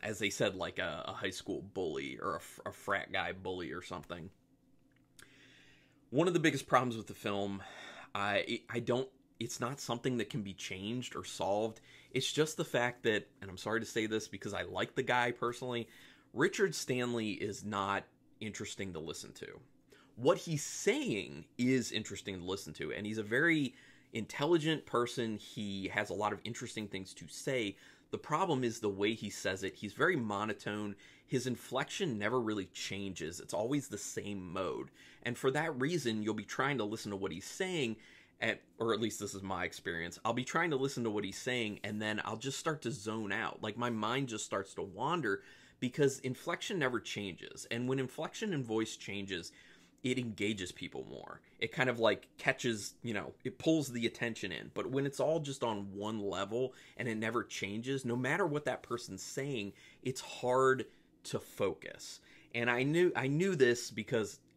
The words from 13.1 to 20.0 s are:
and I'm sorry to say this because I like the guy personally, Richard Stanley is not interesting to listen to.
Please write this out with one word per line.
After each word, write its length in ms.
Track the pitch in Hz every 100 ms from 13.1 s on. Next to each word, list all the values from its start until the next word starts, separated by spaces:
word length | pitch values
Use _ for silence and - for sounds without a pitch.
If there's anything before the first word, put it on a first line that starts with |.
| 107 - -
and 80 | 98
I'm 80 | 90
sorry 220 | 107 113
to 60 | 110
say 180 | 117 110
this 220 | 110 -
because 260 | 98 110
I 80 | 92
like 320 | 90 92 -
the 80 | -
guy 300 | 120 123 123
personally, 560 | 120 120 120 127 120 110 - - - - 107
Richard 400 | 170 - 190 151
Stanley 560 | - 127 123 120 107
is 340 | 98 107 98 101
not 380 | 101 98 98 - _ _ -
interesting 520 | 107 98 107 - 98
to 60 | 82
listen 340 | 80 - -
to. 260 | - - - - _ _ -